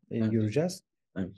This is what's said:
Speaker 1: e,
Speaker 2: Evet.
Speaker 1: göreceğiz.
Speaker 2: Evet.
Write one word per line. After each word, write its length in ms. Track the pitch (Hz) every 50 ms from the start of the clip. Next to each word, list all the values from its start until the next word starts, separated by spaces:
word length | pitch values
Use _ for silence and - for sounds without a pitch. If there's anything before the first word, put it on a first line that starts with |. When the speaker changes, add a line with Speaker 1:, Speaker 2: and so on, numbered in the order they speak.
| _ _
Speaker 1:
e, 80 | - 117
Speaker 2:
Evet. 140 | 110 110 110
Speaker 1:
göreceğiz. 520 | 113 107 107 107 139 165 180 180 - - _ _ _ _ _ _
Speaker 2:
Evet. 140 | 95 95 - 101